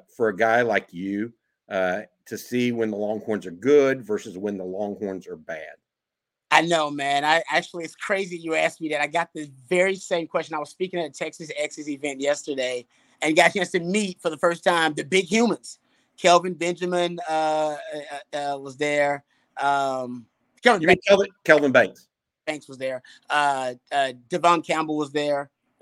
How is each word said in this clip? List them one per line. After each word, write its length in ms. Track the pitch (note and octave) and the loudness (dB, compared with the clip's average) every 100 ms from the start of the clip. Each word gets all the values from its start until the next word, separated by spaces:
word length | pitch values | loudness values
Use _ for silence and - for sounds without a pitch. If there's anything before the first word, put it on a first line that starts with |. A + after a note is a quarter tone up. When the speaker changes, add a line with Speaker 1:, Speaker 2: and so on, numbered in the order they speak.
| - - | -12 -2
Speaker 1:
for 120 | A2 | -2
a 80 | F#2 | 2
guy 260 | A2+ A#2 | 2 4
like 300 | A#2 G2+ - | 2 0 -2
you, 400 | F2 F#2+ G2+ A#2 - _ _ - | -8 -6 -4 -6 -10 _ _ -8
uh, 340 | G2+ F#2 F#2+ A2 _ - | -2 -2 -2 -8 _ -14
to 120 | A2 | -14
see 340 | - B2 B2 | -4 -2 0
when 180 | A#2 A2 | 0 -2
the 60 | G2+ | -2
Longhorns 480 | G#2 G#2+ G#2+ G#2 | -4 -6 -4 -6
are 60 | F2+ | -6
good 520 | F2 A#2+ D3 C3+ C3+ | -4 4 6 4 0
versus 360 | G#2 G#2 A2+ F2+ | -4 -6 -6 -8
when 180 | G2+ G2 | -6 -6
the 80 | |
Longhorns 640 | F#2 F#2+ G#2 G2 G2+ F#2+ F2+ | -8 -6 -6 -6 -8 -8 -12
are 100 | E2+ | -16
bad? 380 | A2+ D#2+ D#2 - _ _ _ _ _ _ _ | -12 -12 -14 -20 _ _ _ _ _ _ _
Speaker 2:
I 60 | D#3 | 2
know, 280 | E3 E3 D3 | 4 2 0
man. 360 | C#3+ C#3 C#3+ | -2 -2 0
I 180 | D3+ E3 D#3+ | 2 2 2
actually, 320 | D#3 - F3 | -2 -2 -8
it's 140 | D#3+ - | -12 -10
crazy 420 | - G3 F#3+ F3 | -4 -4 -4 -8
you 160 | E3 | -4
asked 260 | D#3 D#3+ - | 0 0 -2
me 80 | D#3+ | -4
that. 100 | D3 | -2
I 80 | D3 | -2
got 220 | E3 E3+ | -2 -4
the 160 | D#3+ D3 C3 B2+ | -8 -14 -16 -2
very 280 | F3+ F#3+ F#3+ | 0 2 -2
same 320 | - F3 E3 | -4 -4 -2
question. 260 | F3 D3 | -6 -4
I 60 | D#3 | -8
was 100 | D3 | -10
speaking 300 | - F#3 F3+ | -8 -6 -6
at 60 | D#3 | -8
a 60 | |
Texas 380 | - D#3+ - D#3 C#3+ | -8 -10 -10 -12 -8
Exes 300 | D3+ - D3 | -8 -8 -10
event 320 | C#3 C#3+ C3+ | -8 -4 0
yesterday 680 | C#3 D3 - C3+ B2+ B2+ - _ _ _ | 2 0 -2 -4 -2 -4 -10 _ _ _
and 120 | D3+ | 2
got 160 | D#3+ E3+ | 4 4
a 80 | G3+ | 2
chance 140 | F3 | -2
to 80 | F#3 | -2
meet 400 | E3+ G#3 G3+ F3+ | -2 -2 -2 -4
for 100 | E3+ | -6
the 60 | D3+ | 0
first 240 | F3 E3+ | 0 0
time 320 | F#3+ E3+ D#3+ | 0 2 2
the 80 | D3+ | -2
big 220 | D3 F#3+ | 0 0
humans. 560 | F3+ A3 A#3 D#3+ - - _ _ _ - | 2 2 2 0 -8 -20 _ _ _ 0
Kelvin 380 | F3+ F3 F#3 | 4 6 4
Benjamin, 640 | D#3 E3+ F3 F3+ F3 F3 F3 D#3+ | -4 -4 -4 -2 0 -2 -4 -2
uh, 480 | D#3+ D#3 D#3 D3+ D3 D#3+ D3+ D3 C#3+ - | 0 2 2 0 -4 -10 -12 -12 -14 -10
uh, 220 | D3 C#3+ | -6 -4
uh, 40 | C#3 | -6
was 180 | C#3 C3 | -8 -4
there. 480 | D3 D3 C#3+ C#3+ - _ _ - | 0 2 0 -2 -8 _ _ -2
Um, 680 | C#3 C#3 C3+ C3 B2+ B2 A2 _ _ _ | 0 2 0 -2 -6 -10 -16 _ _ _
Kelvin 200 | A#3+ G#3 | 2 4
Speaker 1:
You 40 | D#3+ | 4
mean 80 | |
Speaker 2:
Banks. 120 | F3+ - | 4 6
Speaker 1:
Kelvin, 200 | G3 E3+ - | 4 4 -2
Kelvin 300 | - D3+ C#3+ | 4 6 6
Banks? 340 | B2+ G2 - _ _ _ _ - | 4 4 -2 _ _ _ _ -10
Speaker 2:
Banks 220 | D3+ C3 | -10 -12
was 100 | C3 | -10
there. 240 | C3 B2+ - - - | -8 -8 -14 -20 -2
Uh, 460 | D3 C#3+ C3+ B2+ B2 _ | 2 2 0 -4 -6 _
uh, 220 | C#3+ C3+ B2+ B2 | -2 -2 -4 _
Devon 340 | F3 E3+ E3+ | 2 4 4
Campbell 340 | D#3 D#3+ D#3 D3+ | 2 -2 0 -2
was 140 | D3 | -2
there. 400 | D3 D3 C#3+ C#3+ _ _ _ | -2 0 -2 -4 _ _ _